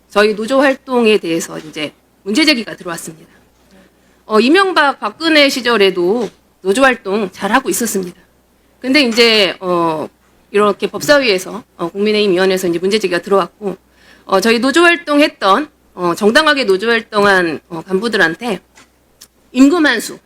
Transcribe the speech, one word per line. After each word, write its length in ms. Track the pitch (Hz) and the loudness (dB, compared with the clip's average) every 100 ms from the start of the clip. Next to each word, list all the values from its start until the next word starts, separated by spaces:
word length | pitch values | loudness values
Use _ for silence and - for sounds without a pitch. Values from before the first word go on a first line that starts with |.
| _ | _
저희 260 | 208 214 202 | 0 0 0
노조 260 | 220 269 | -2 2
활동에 560 | 277 269 - 254 226 208 | 2 0 -2 0 2 2
대해서 400 | 170 165 - 165 | 0 -4 -6 -12
이제 360 | 160 151 147 - _ _ | -14 -10 -12 -12 _ _
문제 220 | 190 214 311 | -6 -2 0
제기가 300 | 277 196 160 | -2 -4 -12
들어왔습니다. 640 | 175 170 - 160 165 _ _ _ _ _ _ _ _ _ - | -12 -12 -12 -18 -20 _ _ _ _ _ _ _ _ _ -2
어, 120 | 214 | 2
이명박, 580 | 233 339 392 339 285 254 | 4 4 2 2 0 0
박근혜 480 | 220 - 320 311 285 | -8 -6 0 2 2
시절에도 800 | 269 240 226 196 180 175 233 214 _ _ _ | 0 0 2 2 2 0 -2 -4 _ _ _
노조 220 | 185 202 | -4 2
활동 480 | 269 247 196 202 196 | 2 2 -4 -4 -4
잘 220 | - 202 | -6 -2
하고 160 | 233 - | -2 -2
있었습니다. 500 | - 233 196 180 - _ _ _ _ _ _ | -4 -4 -6 -8 -14 _ _ _ _ _ _
근데 200 | 254 269 | -2 0
이제, 540 | 254 226 233 220 185 - | 2 2 2 4 0 -2
어, 480 | 185 175 165 156 117 _ _ _ _ | -4 -2 0 -2 -8 _ _ _ _
이렇게 360 | 202 208 196 - | 0 0 0 -6
법사위에서, 760 | 202 147 294 262 185 180 190 - - | -6 0 2 2 -2 -4 -14 -14 -10
어, 120 | 170 | -10
국민의힘 440 | 196 208 214 208 | -4 -2 0 0
위원회에서 340 | 180 190 185 185 | 2 2 0 -2
이제 100 | 170 | -2
문제 220 | 185 214 | -2 -2
제기가 220 | 196 170 | -2 -4
들어왔고, 560 | - 196 - - 208 175 _ _ _ - - | 0 0 -2 -6 -10 -10 _ _ _ -20 -2
어, 160 | 190 | 0
저희 180 | 226 233 | 2 0
노조 240 | 247 302 | 0 2
활동했던, 840 | 339 339 339 294 311 - 208 202 302 _ _ | 4 2 0 0 0 0 0 0 -2 _ _
어, 200 | - 175 | -6 -4
정당하게 520 | 165 208 240 311 285 233 | 0 2 2 2 0 0
노조 240 | 190 220 | 0 0
활동한, 720 | 233 220 214 202 190 175 143 - | -2 -2 0 2 2 0 -4 -10
어, 120 | 170 156 | -14 -6
간부들한테 720 | 190 233 214 165 165 240 185 _ _ _ _ _ _ - _ _ | -4 -2 0 -2 -2 -8 -8 _ _ _ _ _ _ -20 _ _
임금 320 | 247 277 349 294 | 4 4 4 0
환수, 340 | 233 - - | 0 -4 -14